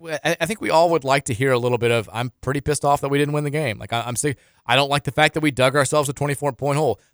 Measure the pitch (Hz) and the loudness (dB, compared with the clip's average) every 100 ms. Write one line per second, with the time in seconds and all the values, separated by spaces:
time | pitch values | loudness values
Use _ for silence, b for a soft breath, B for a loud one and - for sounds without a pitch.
0 | 165 151 151 170 165 220 - 160 170 165 | -8 -6 -4 -2 -4 -4 0 4 4 2
1 | 131 139 - 107 135 123 123 120 117 117 | 2 0 0 -2 2 2 0 0 2 0
2 | 98 107 123 - - 143 151 143 143 143 | -2 -6 -8 -8 -6 -4 -2 0 2 2
3 | 139 143 147 147 147 151 143 101 - 117 | 2 0 0 -2 -2 -2 -4 -6 -6 -4
4 | 117 120 151 127 b b - 127 143 143 | -4 -4 -4 -4 b b 0 2 2 0
5 | - - 151 156 151 123 131 143 131 151 | 0 2 2 2 0 2 2 2 2 0
6 | 139 139 143 139 143 123 135 143 147 101 | 0 -2 -4 -2 -4 -4 -2 0 0 -2
7 | _ | _